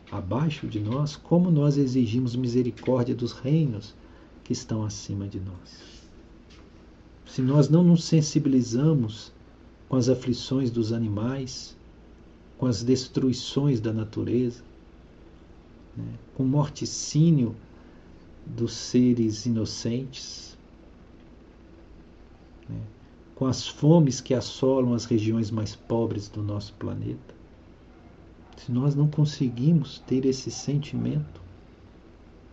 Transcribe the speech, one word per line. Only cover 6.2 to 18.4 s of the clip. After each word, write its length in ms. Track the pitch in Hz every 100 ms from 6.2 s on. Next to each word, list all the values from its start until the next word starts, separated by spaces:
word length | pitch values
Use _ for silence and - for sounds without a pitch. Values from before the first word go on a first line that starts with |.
| - - - - - - - - - - -
Se 160 | -
nós 280 | 127 147 139
não 140 | 165
nos 200 | 175 170
sensibilizamos 1300 | - 160 151 156 139 131 113 120 156 143 107 107 - - - - - - -
com 60 | 127
as 140 | 120
aflições 600 | 127 127 117 - 131 127
dos 240 | 113 110
animais, 800 | 117 110 101 117 135 123 - - - - - - - - - - -
com 100 | 127
as 160 | 101
destruições 960 | 120 127 - 135 131 113 - 143 143 117
da 120 | 110
natureza, 720 | 110 104 107 101 120 123 - - - - - - - - - - - - - - 117
né, 160 | 113 117 - -
com 80 |
o 40 | 131
morticínio 1080 | 147 147 - 120 - - 151 170 147 113 107 - - - - - - - -